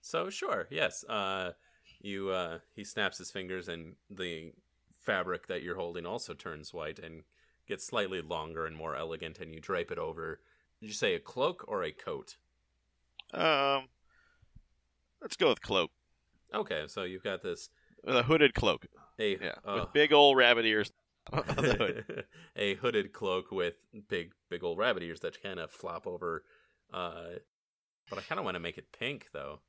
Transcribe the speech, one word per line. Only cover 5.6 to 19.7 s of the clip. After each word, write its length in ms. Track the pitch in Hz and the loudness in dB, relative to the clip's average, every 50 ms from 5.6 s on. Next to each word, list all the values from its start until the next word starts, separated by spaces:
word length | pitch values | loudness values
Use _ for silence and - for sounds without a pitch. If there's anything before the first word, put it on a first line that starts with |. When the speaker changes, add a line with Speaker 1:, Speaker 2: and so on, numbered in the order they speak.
| 71 | -4
Speaker 1:
you're 100 | 87 87 | -6 -6
holding 320 | 92 87 85 85 87 82 | -4 -6 -6 -6 -6 -6
also 260 | 87 104 123 - - 85 | -6 -6 -6 -8 -10 -12
turns 400 | - - 92 82 76 76 - - | -10 -10 -10 -10 -10 -12 -12 -10
white 280 | 85 80 78 80 - | -8 -8 -8 -8 -10
and 240 | - 82 80 80 - _ _ _ _ _ _ _ _ | -14 -16 -16 -16 -18 _ _ _ _ _ _ _ _
gets 180 | _ 101 95 - | _ -8 -6 -6
slightly 360 | - - 117 104 95 95 90 80 | -4 0 0 0 0 0 -4 -2
longer 440 | 78 85 80 78 82 80 80 80 | -2 -4 -4 -4 -4 -4 -4 -4
and 100 | 80 80 | -4 -4
more 180 | 78 80 80 73 | -6 -6 -4 -4
elegant, 460 | 65 82 82 82 78 80 80 78 - | -4 -4 -4 -4 -6 -6 -8 -10 -10
and 120 | 90 80 80 | -12 -12 -12
you 60 | 80 | -14
drape 300 | 76 - 95 87 85 - | -6 -2 0 0 0 -2
it 80 | - 82 | -4 -4
over. 400 | 82 80 80 82 80 80 78 - _ _ _ _ _ _ _ _ | -4 -4 -4 -6 -8 -8 -8 -10 _ _ _ _ _ _ _ _
Did 60 | - | -12
you 80 | 107 104 | -10 -6
say 220 | - - 104 90 | 0 0 2 0
a 20 | 82 | 0
cloak 460 | - - - 123 131 165 180 180 - | -4 -8 -4 0 0 0 0 -4 -8
or 160 | - 110 98 87 | -6 -4 -2 -2
a 80 | 80 | -2
coat? 460 | 76 - - - 80 69 - - - _ _ _ _ _ _ _ _ _ _ _ _ _ _ _ _ _ - _ - | -4 -8 -8 -8 -8 -8 -8 -12 -18 _ _ _ _ _ _ _ _ _ _ _ _ _ _ _ _ _ -20 _ -4
Speaker 2:
Um, 540 | - 170 160 156 139 139 139 139 135 131 131 _ _ _ _ _ _ _ _ _ _ - _ _ - - _ _ _ _ _ _ _ _ _ _ _ | 0 2 4 4 4 4 4 2 2 0 -6 _ _ _ _ _ _ _ _ _ _ -20 _ _ -20 -20 _ _ _ _ _ _ _ _ _ _ _
let's 140 | - - - | -12 -10 -2
go 120 | - 180 151 | 4 4 4
with 120 | 120 - | 4 4
cloak. 300 | - - - 95 85 - _ _ _ _ _ _ _ _ _ _ _ _ - | 0 0 2 2 2 2 _ _ _ _ _ _ _ _ _ _ _ _ -4
Speaker 1:
Okay, 300 | 214 208 - - 78 76 | -4 -2 -2 -2 -4 -4
so 160 | 76 - - 95 | -4 -6 -6 -6
you've 220 | 90 92 92 - | -4 -6 -4 -4
got 180 | 107 95 92 - | -4 -4 -4 -4
this 260 | 95 87 - - - _ _ _ _ - - - | -4 -6 -6 -8 -16 _ _ _ _ -20 -12 -4
Speaker 2:
A 180 | - 131 123 120 | 2 4 4 6
hooded 320 | 120 156 160 226 247 - | 6 6 8 8 8 6
cloak. 320 | - - 104 82 - - - _ - - - _ - | 6 4 4 2 2 -2 -14 _ -20 -20 -20 _ -2
Speaker 1:
A, 200 | 110 104 98 95 | 0 0 0 0
Speaker 2:
Yeah, 160 | 98 87 - - - | -2 -6 -6 -6 -6
Speaker 1:
uh, 140 | 101 | -4